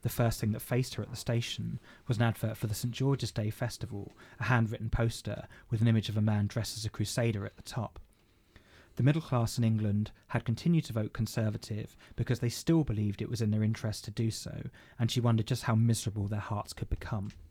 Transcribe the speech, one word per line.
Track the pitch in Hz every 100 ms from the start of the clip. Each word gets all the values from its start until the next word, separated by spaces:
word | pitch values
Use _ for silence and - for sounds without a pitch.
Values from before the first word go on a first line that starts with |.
the | -
first | - 117 110
thing | 110
that | 107
faced | - 123 127
her | -
at | 104
the | 117
station | - 117 117 - 110 110 - - -
was | 107
an |
advert | 117 107 110 110
for | 113
the |
Saint | 104 123
George's | 113 135 139 120
Day | - 110
Festival, | - 117 - - 101 101 - - -
a |
handwritten | 110 123 113 113 110
poster | - 113 - - - - - -
with | 113
an | 117
image | 113 101
of | 107
a |
man | 107 104 104
dressed | - 107 -
as |
a | 107
crusader | - 107 - 117 104
at | 101 -
the |
top. | - - 104 - - _ _ _ _ - _ - - -
The |
middle | 120 151
class | - 123 117 -
in |
England | 113 110 107 104 107 - _
had | 123
continued | - 117 170 170 -
to |
vote | 113 107
Conservative | - 110 - 110 107 - 107 113 - -
because | - 120 120
they | 120
still | - - 165
believed | 147 107 104 98
it | 110
was | 113
in | 110
their | 107
interest | 107 110 110 107
to | -
do | 104 113
so, | - - - - - - -
and | 117
she | -
wondered | 120 113 110
just | 123
how | -
miserable | 113 117 113 - 104 98
their | 104
hearts | - 104 -
could | - -
become. | - - 107 101 - -